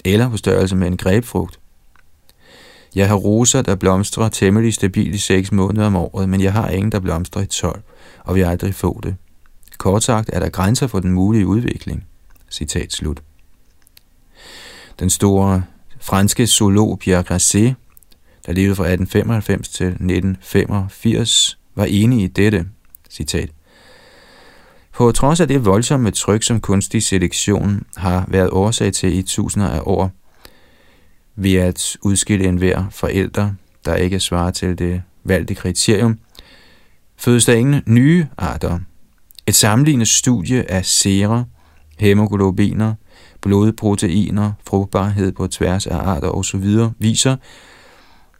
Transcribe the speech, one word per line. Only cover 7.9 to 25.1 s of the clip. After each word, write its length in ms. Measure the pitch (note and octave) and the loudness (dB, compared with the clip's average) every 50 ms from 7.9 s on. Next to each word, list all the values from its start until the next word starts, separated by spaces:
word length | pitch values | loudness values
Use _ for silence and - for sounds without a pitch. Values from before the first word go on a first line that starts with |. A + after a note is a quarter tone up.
| - - - - - - - | -20 -20 -20 -20 -20 -14 -8
og 100 | - F2+ | -2 0
vil 80 | F#2+ F#2 | 0 2
aldrig 320 | F2 F2 F2 G2 G2+ G2 | 2 0 -2 -2 -4 -4
få 260 | - - F2+ - - - | -2 -2 -2 -2 -4 -6
det. 140 | - F#2 - - _ - - - - - - - - - - | -8 -8 -8 -12 _ -20 -20 -20 -20 -20 -20 -20 -20 -12 -4
Kort 240 | - G2 F#2+ G#2+ - | 0 0 2 2 2
sagt 280 | - A#2 G#2+ G#2+ - - | 2 0 0 0 -2 -4
er 80 | F2 | -4
der 80 | E2 E2 | -4 -4
grænser 380 | - - F#2 G2 B2+ - C#3+ | -2 0 0 2 2 0 0
for 140 | B2 - F#2+ | -2 -2 -2
den 100 | E2+ F2+ | -2 0
mulige 360 | F#2 F#2 F#2+ G#2 A2+ A2+ F#2+ | 0 2 2 2 2 2 2
udvikling." 580 | F2+ G2 A#2 A#2+ - - - - - C#2+ C#2+ - - - - _ - - - - - | 2 0 0 0 -2 -6 -6 -8 -10 -10 -10 -10 -14 -20 -20 _ -20 -20 -20 -20 -16
Citat 420 | - - D#2+ D2+ - F2 - - - | -12 -10 -8 -6 -6 -6 -6 -6 -8
slut. 300 | - - D2+ C#2+ - - - _ _ - _ - - - _ - _ _ _ _ - _ _ _ _ _ _ _ - - - - - - - - - - - - - | -8 -6 -6 -6 -8 -12 -20 _ _ -20 _ -20 -20 -20 _ -20 _ _ _ _ -20 _ _ _ _ _ _ _ -20 -20 -20 -20 -20 -20 -20 -20 -20 -20 -20 -10 -6
Den 100 | F2+ F2+ | -4 -2
store 520 | - - G2+ G2+ G2 G2 G2 G2 F#2+ F#2 F2+ - - - - - - - | -2 0 2 2 2 2 2 2 2 0 -2 -4 -10 -20 -20 -18 -18 -14
franske 460 | - - - F#2+ G2+ G2+ - - A#2+ | -6 -2 0 2 2 2 2 2 0
zoolog 520 | G#2+ - - G#2+ G2 G2 G#2 A2 G2+ F2+ F#2 | 2 2 2 4 4 4 4 2 2 0 -4
Pierre 240 | - F#2+ F#2 F2+ F2+ | -2 0 0 0 0
Grasset, 520 | - F2 F2+ - - - G2+ G#2+ B2 C3 - _ _ - - _ _ _ _ _ _ _ _ - | 0 -2 -2 0 0 2 2 2 2 0 -2 _ _ -20 -20 _ _ _ _ _ _ _ _ -10
der 60 | - F2 | -4 -2
levede 220 | F#2 G2 G2+ G2 | 0 0 0 0
fra 140 | G2 F2+ E2 | 0 0 0
atten 180 | F#2 F2+ F#2 | 0 -2 -2
femoghalvfems 600 | - - G#2 G2+ A2 A#2 A2 G2 - G2+ - - - | 0 0 0 0 0 0 -2 0 -2 -2 -4 -4 -8
til 280 | - - F#2+ F#2 F2+ - | -8 -4 -4 -4 -4 -2
nitten 360 | F2 F2+ F2+ F2+ F#2 F#2+ F#2 - | -2 -2 0 0 0 -2 -4 -4
femogfirs, 1160 | - - - G2+ - - - G2+ F#2+ G2 - - - A2+ A2 A2 A#2 A#2 - - - - - _ _ _ - | -6 -2 0 0 0 0 0 -4 -4 -6 -8 -4 -2 0 0 0 0 0 0 0 0 0 -4 _ _ _ -4
var 100 | G2+ G#2 | -2 -2
enig 380 | - G#2 G2+ G#2+ A#2 C3 A#2 F#2+ | 0 2 2 2 4 2 2 0
i 40 | |
dette. 400 | F2+ - - G2 A2 G#2+ F2+ E2+ G2 - _ _ - - - _ - | 0 0 2 2 2 2 0 -2 -4 -10 _ _ -20 -20 -20 _ -18
Citat. 400 | - - D#2 - - E2 D#2 D2+ - - _ _ _ - - - - - - - - - - - - - - - - - - _ _ _ _ _ - | -12 -10 -8 -6 -6 -6 -6 -6 -10 -18 _ _ _ -20 -20 -20 -20 -20 -20 -20 -20 -20 -20 -20 -20 -20 -20 -20 -20 -20 -20 _ _ _ _ _ -2
"På 200 | - A#2+ A#2 | 2 2 4